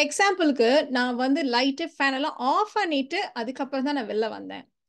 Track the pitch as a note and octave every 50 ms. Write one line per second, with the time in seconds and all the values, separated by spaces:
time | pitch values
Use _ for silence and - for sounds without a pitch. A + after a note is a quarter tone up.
0 | D4 D4 - - G4 G4+ F#4+ F#4+ E4 D4 B3 - A3+ A#3 C4+ D#4 D4 D4 B3+ B3
1 | B3 B3+ B3 A#3 B3+ C4 C#4 E4+ D4 B3 A#3 A#3+ C4 C#4 C4+ E4 E4 D#4+ - -
2 | C#4 C4+ C4 C4 D4 D#4 - - B3 C4+ D#4 F#4+ G#4+ G#4+ - G#4+ G4 E4 D4 C4+
3 | C4 C4+ E4+ G4 F#4+ - - A#3+ A3+ B3+ C4 D4 C#4 C4 C#4 C4 B3+ D4 C#4+ C#4
4 | A3 G3+ G#3 G#3+ A3+ G#3+ G#3 G3 G3 F#3 - F#3 - _ _ _ _